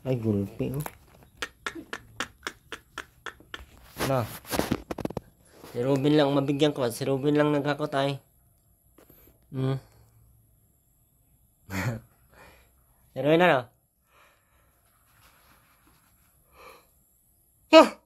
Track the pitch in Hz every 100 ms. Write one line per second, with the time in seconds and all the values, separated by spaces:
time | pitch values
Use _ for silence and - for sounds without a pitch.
0 | 131 127 110 101 98 - 131 135 147 -
1 | - - - _ - _ - 339 - -
2 | - - - _ - - - - _ -
3 | - _ - - - - - - - -
4 | - 131 110 - - - - - - -
5 | - - - _ _ - - 120 127 139
6 | 143 151 143 143 139 143 151 147 120 113
7 | 135 135 147 147 151 147 143 143 147 139
8 | 139 139 _ _ _ _ _ _ _ _
9 | _ - - _ _ 135 131 135 - -
10 | _ _ - _ _ _ _ _ _ _
11 | _ _ _ _ _ _ - 95 101 113
12 | - _ _ - - - _ _ _ _
13 | _ 131 139 165 180 139 117 _ _ _
14 | _ _ _ _ _ _ _ _ _ _
15 | _ _ - _ _ _ _ _ _ _
16 | _ _ _ _ _ - - - _ _
17 | _ _ _ _ _ _ _ 320 262 -